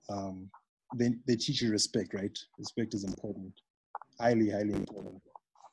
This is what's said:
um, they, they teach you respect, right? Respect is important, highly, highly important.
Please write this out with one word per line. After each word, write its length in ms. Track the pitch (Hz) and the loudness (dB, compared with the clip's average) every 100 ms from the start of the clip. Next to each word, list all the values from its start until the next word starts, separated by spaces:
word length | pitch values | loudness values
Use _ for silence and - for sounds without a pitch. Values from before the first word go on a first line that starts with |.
| - | -8
um, 420 | 101 98 95 95 - _ _ - 123 | -6 -4 -8 -12 -18 _ _ -10 0
they, 140 | 120 117 - | 2 2 2
they 80 | 117 | 2
teach 260 | - 127 | 2 0
you 80 | 117 | 2
respect, 420 | 104 - 117 90 | 2 2 0 -2
right? 240 | 98 101 - - - | -4 -4 -6 -14 -12
Respect 340 | 104 - 113 | -8 -4 -2
is 120 | 104 | -2
important, 480 | 95 - 107 98 95 - _ _ _ - - - | -4 -6 -8 -8 -10 -16 _ _ _ -18 -16 2
highly, 320 | 120 113 104 | 4 6 6
highly 220 | 101 104 | 4 2
important. 500 | 101 101 104 95 95 _ - _ _ - | 0 -2 -8 -12 -14 _ -20 _ _ -20